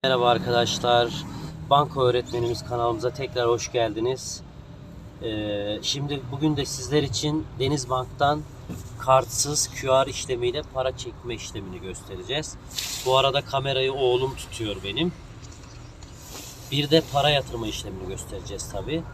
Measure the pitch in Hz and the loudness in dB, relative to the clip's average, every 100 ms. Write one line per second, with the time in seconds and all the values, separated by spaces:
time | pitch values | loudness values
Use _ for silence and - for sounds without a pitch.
0 | 135 127 120 117 117 120 117 - 123 120 | 4 6 6 4 4 2 2 2 6 6
1 | 120 - - - - - - 139 147 135 | 6 0 -8 -8 -10 -10 4 4 4 4
2 | 127 123 120 120 120 117 - 120 120 113 | 4 4 0 -2 0 -2 -4 0 0 2
3 | 123 120 135 127 117 117 - 123 113 107 | -2 -2 -4 0 2 2 2 2 2 2
4 | 117 131 - - - - - - - - | 0 -2 -6 -12 -12 -16 -16 -16 -16 -16
5 | - - 113 107 107 104 101 104 - 143 | -16 -8 -6 -4 -2 -2 -2 -4 -2 -2
6 | 139 143 127 139 156 147 135 - - 151 | -2 -4 -6 0 2 2 -2 -4 0 2
7 | 143 - 151 151 - - 135 147 127 127 | 2 0 0 0 -4 -2 0 0 0 -2
8 | 123 - 143 151 151 - - - - - | -2 2 2 2 -2 -14 -12 -12 -12 -6
9 | - 131 135 - 143 147 - - 135 131 | 6 6 6 -2 0 0 -2 -2 4 6
10 | 139 131 - 123 123 135 151 131 131 127 | 6 0 -4 0 0 0 -4 -2 -2 -2
11 | 127 110 120 110 - 110 95 92 92 90 | -10 -10 -8 -8 -8 -10 -10 -10 -10 -10
12 | - 95 90 139 151 - - - - - | -10 -10 -4 -4 -4 -10 -8 -6 -6 -4
13 | 127 131 135 135 - 135 135 131 131 131 | 4 6 6 2 0 -2 0 2 0 4
14 | 127 123 135 135 - - 110 95 98 104 | 4 4 2 -4 -10 -6 -4 -4 -4 0
15 | 175 - - - - - - - - - | -2 -2 -14 -16 -16 -16 -18 -18 -18 -18
16 | - - - - - - - 139 143 160 | -18 -18 -16 -14 -14 -14 -4 -2 4 4
17 | 156 143 143 143 127 117 110 - - 92 | 4 2 4 4 0 -4 -4 -6 -8 -8
18 | 92 95 - 98 - 98 - 101 107 160 | -8 -8 -8 -10 -8 -8 -6 -6 -4 -4
19 | 160 | -4